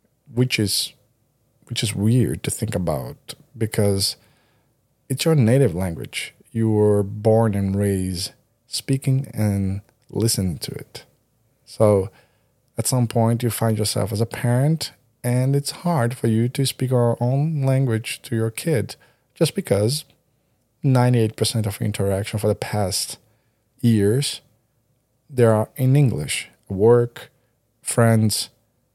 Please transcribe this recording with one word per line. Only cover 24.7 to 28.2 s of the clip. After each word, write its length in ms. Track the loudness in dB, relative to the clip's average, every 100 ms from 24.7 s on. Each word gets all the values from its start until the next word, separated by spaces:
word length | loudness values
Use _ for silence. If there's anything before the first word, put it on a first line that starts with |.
| _ _ _ _ _ _
they 180 | 2 4
are 240 | 4 0 -2
in 200 | 2 4
English, 560 | 4 0 -4 -8 -10 _ -8
work, 640 | 2 4 6 2 -6 -20 _ _ _ _ _
friends, 680 | -4 2 4 4